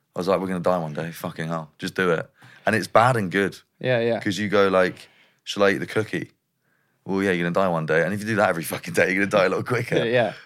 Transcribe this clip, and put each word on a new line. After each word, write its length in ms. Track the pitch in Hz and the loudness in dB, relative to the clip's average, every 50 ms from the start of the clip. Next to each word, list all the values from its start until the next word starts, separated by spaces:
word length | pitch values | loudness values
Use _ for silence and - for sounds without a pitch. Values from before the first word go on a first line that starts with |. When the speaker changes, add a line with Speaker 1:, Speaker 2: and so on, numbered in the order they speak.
| _ _ _ | _ _ _
Speaker 1:
I 40 | 90 | -6
was 80 | 90 | 0
like, 120 | 92 95 85 | 0 0 0
"We're 80 | 95 | 0
gonna 120 | 95 95 90 | -4 -4 -2
die 180 | 82 90 90 87 | 0 0 0 0
one 140 | 80 78 73 | -2 -4 -6
day, 180 | 71 80 85 | -8 -8 -8
fucking 360 | 82 - - 87 - - 82 | -10 -10 -10 -10 -8 -8 -6
hell, 240 | 80 82 82 80 - _ | -6 -6 -8 -8 -12 _
just 160 | _ - 82 - | _ -10 -8 -4
do 160 | - 92 87 | 0 0 2
it." 180 | 82 80 - - _ _ - - - - _ | 0 0 -2 -10 _ _ -20 -20 -20 -4 _
And 100 | 98 107 | 0 0
it's 120 | 107 87 | 0 -2
bad 280 | - - 110 113 127 131 | 4 4 6 6 6 4
and 120 | 113 98 90 | 2 0 0
good. 300 | 80 98 101 87 - - _ _ _ _ | 0 0 0 0 -2 -8 _ _ _ _
Speaker 2:
Yeah, 200 | - 127 127 117 | -4 -2 0 0
yeah. 200 | 117 120 113 101 | 0 0 -2 -2
Speaker 1:
'Cause 200 | - 107 95 92 | -2 -4 -4 -2
you 100 | 107 98 | -4 0
go 180 | 98 101 98 | 2 4 4
like, 420 | 98 95 92 92 87 - - - - _ _ _ _ _ _ _ | 4 4 4 2 2 0 -8 -18 -20 _ _ _ _ _ _ _
"Shall 180 | - - 101 101 | -10 -2 2 2
I 80 | 98 | 2
eat 60 | 98 | 2
the 80 | 67 80 | 0 -4
cookie?" 460 | - - 110 104 - - 85 - - _ _ _ _ _ _ _ _ _ _ _ _ _ _ _ | -4 -4 -4 -4 -2 -4 -6 -6 -8 _ _ _ _ _ _ _ _ _ _ _ _ _ _ _
Well, 160 | - 95 95 | -4 -2 0
yeah, 100 | 98 101 | 2 2
you're 120 | 90 85 87 | 2 0 0
gonna 80 | 85 85 | 0 2
die 140 | 98 98 92 | 2 2 2
one 160 | 85 82 78 | 0 -2 0
day. 160 | 78 78 80 80 | 0 2 2 2
And 100 | 85 104 | 0 -2
if 40 | 98 | -4
you 60 | 104 | -4
do 100 | 110 113 | -2 0
that 120 | 98 107 95 | 2 2 2
every 140 | 87 82 76 | 2 -2 -4
fucking 320 | - - - - - 82 | -6 -8 -8 -8 -4 0
day, 180 | 101 87 92 92 | 2 2 2 2
you're 120 | 95 101 | 0 0
gonna 160 | 95 104 101 92 | 2 2 2 2
die 20 | |
a 40 | 92 | 2
lot 160 | 92 101 120 | 0 -2 -2
quicker. 280 | - 123 113 - - - | -4 -4 -4 -2 -2 -2
Speaker 2:
<laughs> 20 | |
Yeah, 60 | - 120 | -2 0
yeah. 280 | 113 120 123 113 101 - - - | 2 0 0 0 0 -4 -10 -18